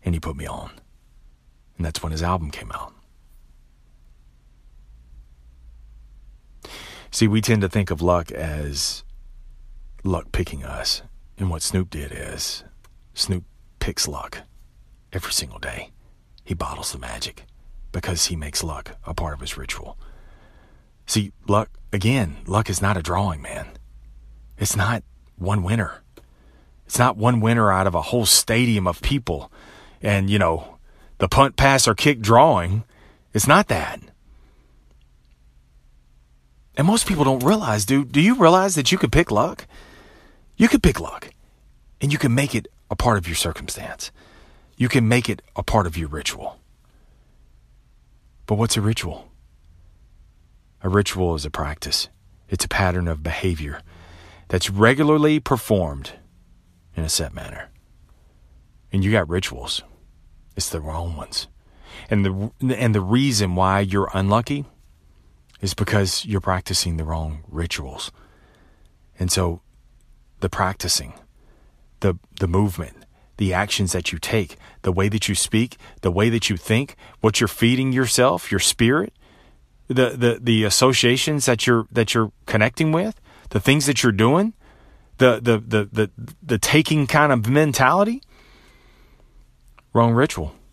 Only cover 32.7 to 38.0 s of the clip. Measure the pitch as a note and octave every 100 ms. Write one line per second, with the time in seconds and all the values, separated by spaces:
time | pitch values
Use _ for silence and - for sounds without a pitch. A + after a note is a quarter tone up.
32.7 | G2+ - _ - _ _ G#2+ A2+ D#3+ G#3
33.7 | - - - - _ _ - _ _ _
34.7 | _ _ _ _ _ _ _ _ _ _
35.7 | _ _ _ _ _ _ _ _ _ _
36.7 | - D#3 A3+ - F#3 C#3 C3 B2+ G#3+ F#3+
37.7 | G#2+ G2 C3+